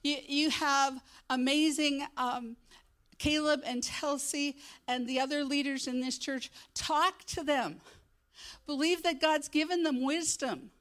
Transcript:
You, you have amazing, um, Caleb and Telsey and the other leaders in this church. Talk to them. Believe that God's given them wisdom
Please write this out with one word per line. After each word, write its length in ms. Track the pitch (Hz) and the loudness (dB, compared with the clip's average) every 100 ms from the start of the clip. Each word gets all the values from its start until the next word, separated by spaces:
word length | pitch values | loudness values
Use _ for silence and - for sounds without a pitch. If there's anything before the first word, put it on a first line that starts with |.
You, 140 | 285 294 - | 0 -2 -2
you 220 | 285 302 | 2 2
have 520 | - 302 277 277 262 - - _ | 2 2 4 2 0 -14 -20 _
amazing, 760 | 254 254 294 311 285 302 277 285 - | 0 4 4 4 4 0 0 -6 -4
um, 380 | 247 247 233 240 _ - _ _ _ _ | -4 -4 -8 -14 _ -20 _ _ _ _
Caleb 440 | 294 302 302 277 - | 0 2 2 2 0
and 180 | 247 | -4
Telsey 720 | - - 294 285 - 294 285 269 - - - | -4 -4 -2 -2 -2 -2 -2 -4 -16 -14 -4
and 180 | 254 240 | -2 0
the 140 | 254 | 0
other 240 | 269 294 | 0 -2
leaders 440 | 277 285 285 269 269 | 0 0 0 -2 -2
in 120 | 254 | -2
this 180 | 254 247 | -2 -4
church. 340 | - 262 - - - | -4 -6 -6 -16 -12
Talk 500 | - - 302 359 370 - | -8 0 2 2 0 -8
to 180 | - | -4
them. 380 | 294 285 190 165 - - _ _ _ - - - - | 0 0 0 -6 -18 -20 _ _ _ -20 -20 -16 -6
Believe 380 | 285 320 349 | 0 2 2
that 160 | 349 269 | 0 2
God's 300 | 311 302 302 | 2 2 0
given 340 | 302 320 359 | 0 0 2
them 200 | 320 254 | 2 2
wisdom 680 | 262 320 320 - 262 139 - _ | 0 0 -2 -2 -4 -4 -10 _